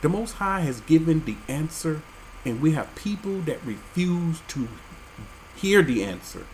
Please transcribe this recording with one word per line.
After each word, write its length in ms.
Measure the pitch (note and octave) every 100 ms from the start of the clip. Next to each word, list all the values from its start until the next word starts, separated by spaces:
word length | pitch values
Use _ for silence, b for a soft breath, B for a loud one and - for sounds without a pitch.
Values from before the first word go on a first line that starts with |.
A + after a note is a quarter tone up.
| D3+
The 40 |
Most 240 | G3 A3+
High 260 | - G3 F#3+
has 220 | D#3 A#2+
given 440 | A2 D#3+ D#3+ D#3 A2+
the 100 | G#2+ -
answer, 560 | C3+ D#3+ - E3 D3+ - - - - C3
and 160 | A#2
we 120 | D3+
have 200 | D3+ -
people 460 | - G3+ G3+ G3 G3
that 260 | D#3 B2+ C3
refuse 760 | G#2 - F3 F3+ F3 E3+ D#3+ -
to 180 | D3 A2+ - - - - - - - - -
hear 260 | G3 G3+
the 220 | D3+ A#2
answer. 420 | G2 F2+ - F#2+ F2+